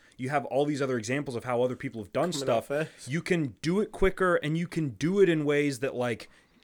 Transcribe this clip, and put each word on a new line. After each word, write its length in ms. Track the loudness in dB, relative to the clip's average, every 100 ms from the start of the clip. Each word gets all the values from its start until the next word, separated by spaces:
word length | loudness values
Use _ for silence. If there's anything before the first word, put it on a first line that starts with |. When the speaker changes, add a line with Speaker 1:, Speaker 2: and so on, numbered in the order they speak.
| _ -8
Speaker 1:
you 120 | -2
have 160 | -2 0
all 200 | 0 2
these 160 | 0
other 160 | 0 -2
examples 380 | -2 -2 -2 -6
of 80 | -2
how 160 | 0
other 140 | 0 -2
people 260 | -8 -8
have 100 | -6
done 180 | -2 0
Speaker 2:
Coming 180 | 0 0
out 160 | 0 0
Speaker 1:
stuff, 20 |
Speaker 2:
fast. 400 | -2 -4 -8 -6
Speaker 1:
you 140 | -4
can 340 | 0 0 0 -4
do 180 | -2 0
it 120 | 0
quicker 440 | 2 2 4 2 2
and 200 | 2 -2
you 100 | -2
can 220 | -4 -4
do 280 | -2 0 4
it 80 | 6
in 160 | 4 2
ways 340 | 2 2 0
that, 140 | -4 -2
like, 340 | -2 -4 -10 -20 _ _